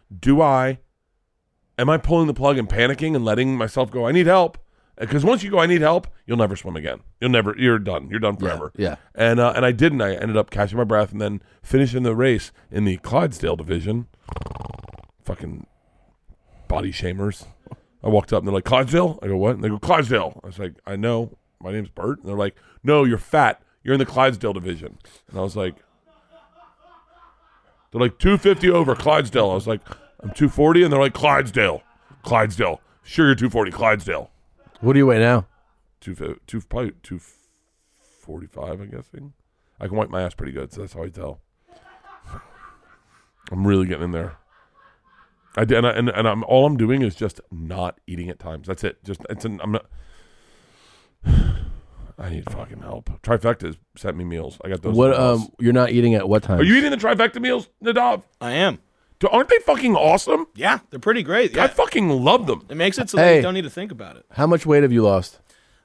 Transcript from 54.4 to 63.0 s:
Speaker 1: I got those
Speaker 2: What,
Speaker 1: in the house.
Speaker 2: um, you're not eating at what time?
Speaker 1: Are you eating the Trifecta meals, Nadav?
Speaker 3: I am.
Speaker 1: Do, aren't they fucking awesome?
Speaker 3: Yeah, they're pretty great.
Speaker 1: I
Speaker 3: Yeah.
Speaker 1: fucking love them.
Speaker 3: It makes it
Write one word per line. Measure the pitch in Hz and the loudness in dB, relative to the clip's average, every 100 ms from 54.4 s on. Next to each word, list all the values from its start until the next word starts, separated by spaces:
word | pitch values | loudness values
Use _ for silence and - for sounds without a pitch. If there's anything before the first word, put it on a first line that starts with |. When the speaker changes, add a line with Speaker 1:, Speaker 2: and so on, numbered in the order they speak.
| 73 - | -10 -12
Speaker 1:
I | 92 | -10
got | 92 | -8
those | 92 110 | -2 4
Speaker 2:
What, | 131 | 4
Speaker 1:
in | |
the | 127 | 4
house. | 127 120 | 2 2
Speaker 2:
um, | - - | -2 -2
you're | 120 | 2
not | 123 123 | 4 4
eating | 117 120 110 | 4 4 4
at | 95 | 2
what | 107 | 0
time? | - 92 | 2 2
Speaker 1:
Are | |
you | 135 247 | 4 4
eating | 294 | 2
the | 277 | 0
Trifecta | 214 208 233 233 | 0 2 0 0
meals, | 247 247 - _ | -2 -4 -6 _
Nadav? | 220 233 240 208 - - | -2 0 0 -2 -6 -12
Speaker 3:
I | 120 | -6
am. | 135 190 104 _ _ _ - | 0 0 -2 _ _ _ -2
Speaker 1:
Do, | 202 | 2
aren't | 226 269 | 2 4
they | 466 | 2
fucking | - 277 254 180 | 2 0 2 4
awesome? | 156 185 - 311 330 - | 4 2 2 -2 -2 -4
Speaker 3:
Yeah, | 170 247 - | 0 0 -4
they're | 131 | -6
pretty | 202 233 | 0 0
great. | 151 202 240 - | 0 0 0 2
Speaker 1:
I | |
Speaker 3:
Yeah. | 269 | 0
Speaker 1:
fucking | - 453 302 185 135 | 2 0 0 0 2
love | 131 247 180 | 4 4 2
them. | 101 - | -4 -6
Speaker 3:
It | 147 | -2
makes | 180 | -2
it | 190 | -2